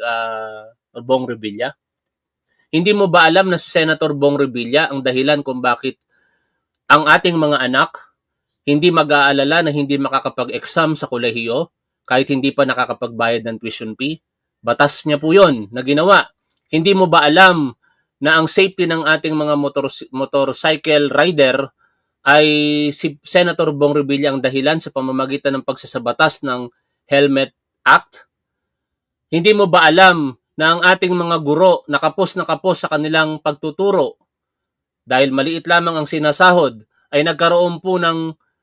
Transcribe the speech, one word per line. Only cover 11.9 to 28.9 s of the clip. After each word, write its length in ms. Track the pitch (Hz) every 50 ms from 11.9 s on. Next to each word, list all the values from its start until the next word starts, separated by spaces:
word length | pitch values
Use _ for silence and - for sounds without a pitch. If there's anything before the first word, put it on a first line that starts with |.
| _ _ _
kahit 240 | - 127 131 139 - 139
hindi 160 | 131 135 135
pa 160 | - 143 139
nakakapagbayad 800 | 131 120 127 120 120 117 - 123 120 117 113 117 117 120 113 110
ng 100 | 117 113 107
tuition 320 | 113 110 - - 117 110 107
fee? 240 | - 135 147 160 - _ _ _ _ _ _ _ _
Batas 480 | - 117 120 - 147 143 - - -
niya 160 | 156 147 143
po 80 | 151 160
yun 400 | 175 196 190 160 131 110 104 101
na 160 | 117 127 127
ginawa. 400 | 135 143 151 170 196 190 156 - - _ _ _ _ _ _ _
Hindi 320 | _ 156 160 165 196 190 190
mo 80 | 185
ba 240 | 165 170 160 147 147
alam 400 | 156 180 190 185 175 160 143 127 - _ _ _ _ _ _ _ _ _
na 240 | 139 156 160 160
ang 80 | 156 156
safety 400 | - 196 190 185 - - 175 165
ng 160 | 165 165 147
ating 320 | 151 156 156 - 156 156 151
mga 160 | 151 151 147
motor-, 560 | 143 143 135 - 143 135 131 - - - -
motorcycle 1040 | 131 131 135 - - 139 135 131 123 - - 160 156 139 - 156 151 147 143 143 -
rider 560 | 147 160 185 165 147 135 127 127 135 135 - _ _ _ _ _ _ _ _ _ _ -
ay 180 | 139 147 151 151 151 151 151 147 147 147 147 147 147
si 320 | 143 - - 156 143 -
Senator 480 | _ - - 180 175 175 165 170 165 156
Bong 320 | 147 139 147 143 147 147
Revilla 320 | 139 135 139 139 147 139 135
ang 80 | 135
dahilan 400 | 131 127 135 135 135 151 160 160
sa 80 | - 151
pamamagitan 640 | - 135 131 131 131 131 135 131 139 143 - 139 135
ng 100 | 131 -
pagsasabatas 800 | 139 131 - - - - 131 117 120 120 - 156 147 - -
ng 240 | 143 135 123 123 123 120 - _ _ _ _ _ _
Helmet 480 | _ 139 139 143 139 135 135 135 - _ _ _ _ _ _ _
Act? 400 | 127 151 175 - _ - - - _ _ _ _ _ _ _ _ _ _ _ _ _